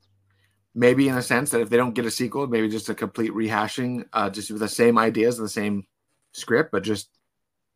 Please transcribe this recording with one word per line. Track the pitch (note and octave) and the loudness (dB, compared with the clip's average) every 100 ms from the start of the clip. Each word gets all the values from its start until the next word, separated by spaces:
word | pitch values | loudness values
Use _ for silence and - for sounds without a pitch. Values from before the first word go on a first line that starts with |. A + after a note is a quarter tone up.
| _ _ _ _ _ _ _ A#2 | _ _ _ _ _ _ _ 4
maybe | B2 B2+ C3+ | 4 6 4
in | B2+ | 2
a | |
sense | A#2 B2 C#3+ | 0 0 2
that | A#2+ | 0
if | G#2+ | 2
they | A#2+ | 2
don't | B2+ A#2 | 2 0
get | A#2 | -2
a | |
sequel, | - B2 C3+ C#3 | -2 -4 -4 -2
maybe | A2+ A2 | 0 0
just | G#2+ - | -2 -6
a | G#2 | -6
complete | G#2+ - A2+ | -6 -4 -4
rehashing, | G2 A2 G#2+ G#2+ - B2 B2 - | -2 -2 0 -2 -4 -4 -6 -4
uh, | A2 G2+ | -2 -2
just | G2+ G2+ | -4 -10
with | G#2+ | -6
the | G#2+ | -4
same | - A#2 A#2 | 2 4 6
ideas | A2+ A2+ A2+ A#2+ | 2 2 2 0
and | G#2+ | -6
the | |
same | - G#2 G2+ - _ _ _ _ | -4 -4 -4 -8 _ _ _ _
script, | - - A2+ D#3 | -14 -2 0 0
but | G2+ | -2
just | F#2+ G#2 - _ _ _ _ _ _ | -2 -6 -6 _ _ _ _ _ _